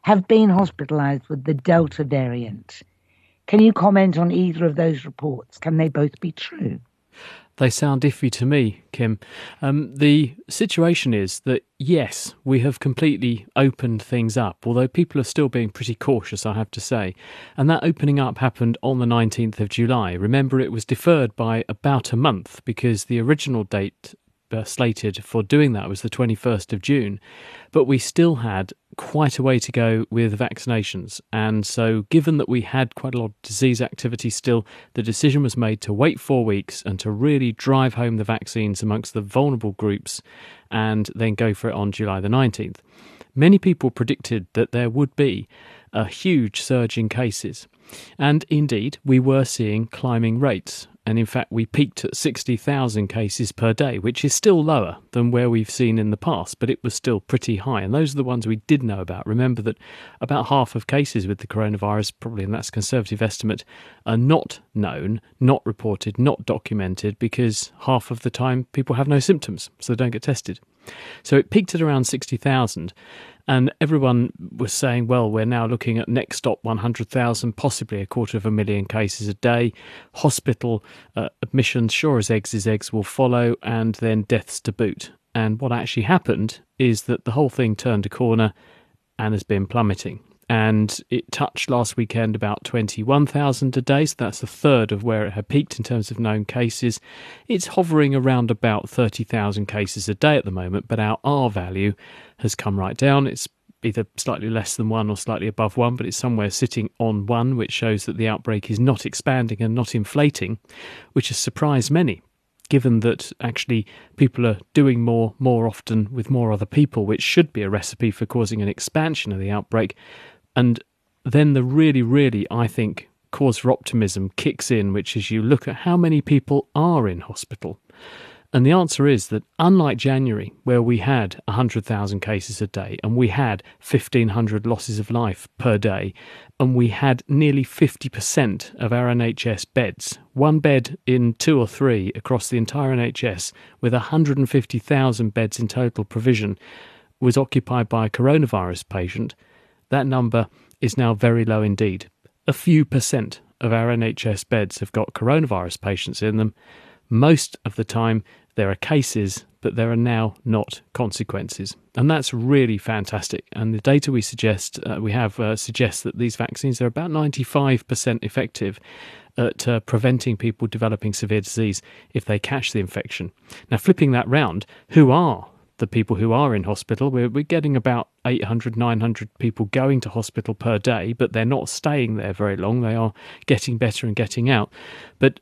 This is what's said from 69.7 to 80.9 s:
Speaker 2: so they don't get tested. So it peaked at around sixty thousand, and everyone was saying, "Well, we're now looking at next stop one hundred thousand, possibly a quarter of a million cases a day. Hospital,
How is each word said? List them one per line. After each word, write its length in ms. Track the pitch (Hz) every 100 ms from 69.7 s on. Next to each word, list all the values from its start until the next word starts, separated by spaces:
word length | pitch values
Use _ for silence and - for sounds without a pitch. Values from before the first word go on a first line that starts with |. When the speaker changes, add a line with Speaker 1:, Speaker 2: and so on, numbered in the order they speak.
| _
Speaker 2:
so 120 | -
they 100 | 120
don't 80 | 123
get 120 | 107
tested. 360 | 151 131 - - _ _ - - - -
So 140 | - 139
it 140 | -
peaked 240 | 214 180
at 80 | 165
around 220 | 156 135
sixty 320 | 123 123 - 127
thousand, 540 | 139 131 117 - 87 _ - - - _ -
and 240 | 131 127 -
everyone 540 | 156 151 131 120 123 - 90
was 160 | - 113
saying, 360 | - 131 120 113
"Well, 240 | 123 110
we're 160 | 110 113
now 180 | 120
looking 320 | 113 120 120 113
at 140 | -
next 260 | 120 - -
stop 220 | 123 -
one 160 | 113 110
hundred 320 | 120 113 107
thousand, 480 | 127 120 113 120 -
possibly 460 | 135 - 113 101
a 40 | 98
quarter 300 | 123 107 110
of 80 |
a 60 | 107
million 340 | 107 104 101
cases 420 | 95 110 101 - 104
a 60 |
day. 400 | 101 120 120 120 - - - - -
Hospital, 680 | 151 - - 120 120 110 -